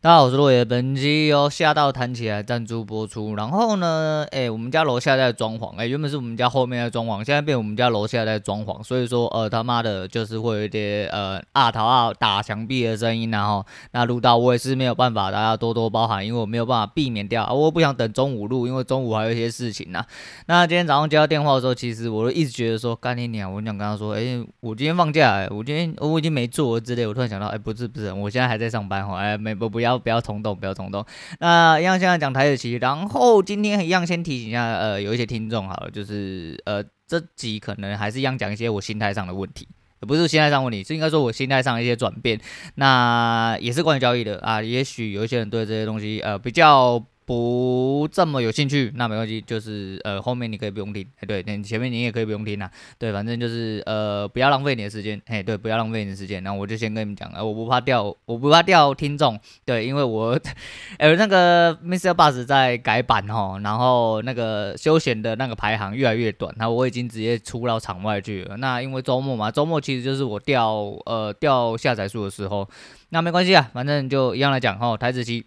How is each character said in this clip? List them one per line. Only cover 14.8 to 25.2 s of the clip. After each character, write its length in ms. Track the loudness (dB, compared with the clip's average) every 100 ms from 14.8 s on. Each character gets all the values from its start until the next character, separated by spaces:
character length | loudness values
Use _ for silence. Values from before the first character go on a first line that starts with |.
有 100 | 0
办 200 | 2 2
法， 180 | 2 -2
大 60 | 0
家 180 | 0 0
多 180 | 0
多 160 | 0 0
包 160 | 0 0
涵， 220 | 0 -2
因 60 |
为 40 | -4
我 40 | -2
没 120 | -2
有 80 | 0
办 200 | 0 0
法 60 |
避 160 | -2 -2
免 160 | -2 -2
掉， 200 | -2 0
啊， 80 |
我 180 | 2 2
不 80 | 4
想 160 | 2 2
等 160 | -2
中 240 | 0 -2 -2
午 120 | -2
录， 200 | -2 -2
因 80 | -4
为 80 |
中 180 | -2 -2 0
午 100 | 0
还 80 |
有 80 | 0
一 40 | 0
些 140 | -2
事 220 | -4 -8
情 240 | -8 -8 -8
啊。 100 | -8 -14 -20 -16 2
那 200 | 4 4
今 80 | 2
天 100 | 4
早 120 | 2
上 120 | 4
接 60 | 4
到 100 | 4
电 160 | 4
话 140 | 4 2
的 60 |
时 40 | 2
候， 80 |
其 220 | -2 -4 -4
实 140 | -4
我 200 | 0 0
就 60 | 0
一 60 |
直 80 | -2
觉 180 | 0 -2
得 80 | 0
说， 160 | -4
干 240 | -4 -6 -4
你 100 | -6
娘， 220 | -6 -6
我 120 | -6
就 40 | -6
想 120 | -4
跟 100 | -4
他 80 | -4
说， 200 | -4 -2
哎， 280 | -2 -4 -8 _
我 160 | -10 -4
今 80 |
天 140 | 0 2
放 160 | 2
假， 180 | 4